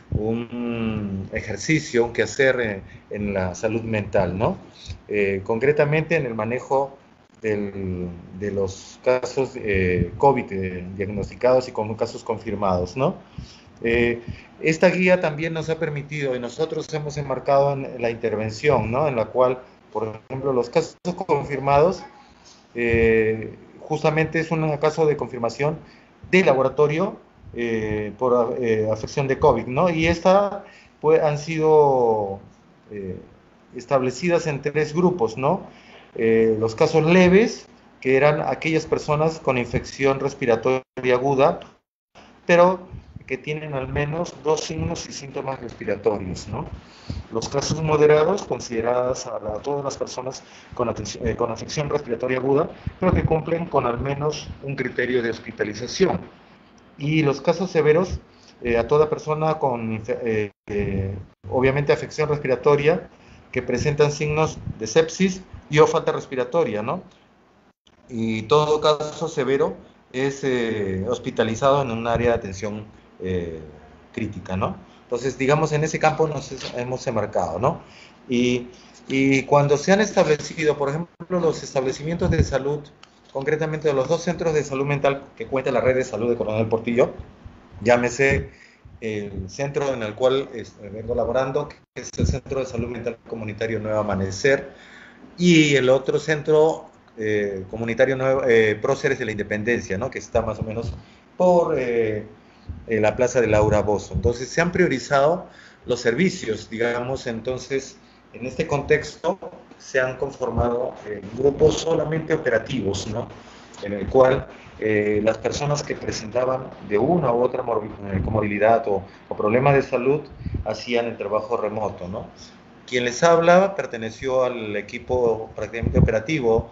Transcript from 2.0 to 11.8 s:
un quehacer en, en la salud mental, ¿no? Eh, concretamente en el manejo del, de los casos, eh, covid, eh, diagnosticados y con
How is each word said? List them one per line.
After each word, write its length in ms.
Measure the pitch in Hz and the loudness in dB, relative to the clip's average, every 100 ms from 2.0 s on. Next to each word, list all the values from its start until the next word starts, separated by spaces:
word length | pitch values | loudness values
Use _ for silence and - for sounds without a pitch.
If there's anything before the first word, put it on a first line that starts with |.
| 117 | 0
un 80 | |
quehacer 460 | 117 110 - 135 127 | 0 -2 2 2 2
en, 240 | 117 98 - - _ | -2 -4 -10 -20 _
en 240 | 107 104 | -6 -2
la 200 | 98 92 87 | -2 -2 -2
salud 280 | 110 113 | -2 -2
mental, 540 | 113 107 101 107 92 90 | -2 -4 0 0 0 0
¿no? 200 | 131 196 - - - - - | -2 -2 -12 -20 -16 -16 -6
Eh, 340 | 104 101 98 95 | 0 0 -2 -4
concretamente 720 | 113 131 147 147 156 156 165 | 0 2 2 2 0 0 -2
en 80 | 135 | -2
el 100 | 113 | -4
manejo 600 | 110 127 - 135 139 - _ _ _ - | -4 -4 -2 -2 -2 -8 _ _ _ -8
del, 680 | 110 104 101 98 95 90 90 87 92 95 | -4 -4 -4 -6 -6 -6 -8 -10 -16 -8
de 140 | 101 | -6
los 480 | 98 95 - - - | -2 -4 -6 -16 -6
casos, 500 | - 127 - - 127 123 | 0 0 0 -4 -4 -4
eh, 560 | 113 98 92 90 87 - | -2 2 2 2 -2 4
covid, 340 | 143 123 - | 4 4 -2
eh, 340 | 95 92 92 90 95 | -6 -6 -6 -10 -6
diagnosticados 720 | 101 104 95 - 123 127 123 | -6 -4 -8 0 2 2 0
y 20 | |
con 240 | 95 | -6